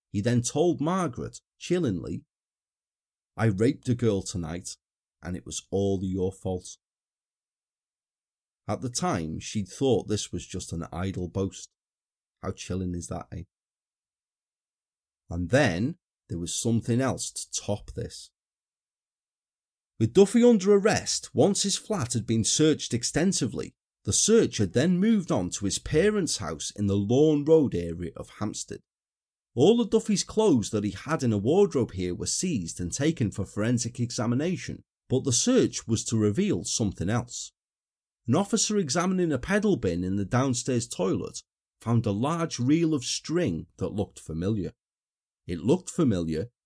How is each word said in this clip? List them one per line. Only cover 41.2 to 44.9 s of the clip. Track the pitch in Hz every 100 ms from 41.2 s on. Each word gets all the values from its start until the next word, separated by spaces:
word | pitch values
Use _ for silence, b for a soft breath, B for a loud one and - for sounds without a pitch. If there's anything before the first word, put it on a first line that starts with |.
| - - - _ _ _
found | 113 117 110
a |
large | 98 135 170 165 -
reel | 123 160 165
of | 151 -
string | - - 170 147 82 82 -
that | 92
looked | 101 95 -
familiar. | - 80 95 107 90 - _